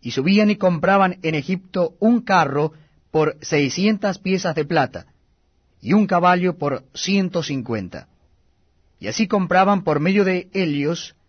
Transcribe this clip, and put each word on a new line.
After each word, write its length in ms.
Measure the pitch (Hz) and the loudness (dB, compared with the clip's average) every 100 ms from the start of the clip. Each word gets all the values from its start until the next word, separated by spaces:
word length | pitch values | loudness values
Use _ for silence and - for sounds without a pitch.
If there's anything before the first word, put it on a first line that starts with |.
Y 100 | 117 | -6
subían 400 | 135 143 202 208 | -2 2 4 4
y 60 | 208 | 2
compraban 640 | 185 170 175 196 185 180 | 0 0 2 2 2 0
en 140 | 160 156 | -4 -4
Egipto 580 | 135 185 - 185 170 _ | -4 -6 -6 -2 -2 _
un 220 | 214 240 | 2 2
carro 500 | - 190 147 135 151 - _ _ _ | 2 2 2 0 -2 -6 _ _ _
por 240 | 156 156 - | 0 0 -2
seiscientas 760 | - 151 139 156 202 208 208 185 | -2 0 0 0 0 0 -4 -4
piezas 380 | 185 185 185 156 | -4 -2 -2 -4
de 80 | |
plata, 420 | 147 165 131 87 - _ _ _ _ _ _ _ | -2 0 -2 -4 -18 _ _ _ _ _ _ _
y 120 | - | 0
un 160 | 196 202 | 2 4
caballo 500 | 175 180 180 180 175 | 2 4 2 0 -2
por 260 | 143 135 - | -4 -6 -10
ciento 500 | - - 196 185 180 | -12 -2 0 0 -4
cincuenta. 640 | 160 139 117 113 90 71 64 _ _ _ _ _ _ _ _ _ | -4 -6 -4 -6 -6 -12 -18 _ _ _ _ _ _ _ _ _
Y 80 | - | -10
así 220 | - 208 | -4 -2
compraban 560 | 208 175 180 190 202 | -2 2 2 4 2
por 160 | 165 156 | 0 0
medio 240 | 160 196 | 2 2
de 240 | 190 185 175 | 2 -2 -4
Helios 600 | 190 180 143 143 170 - _ | -4 -2 -2 -2 -4 -10 _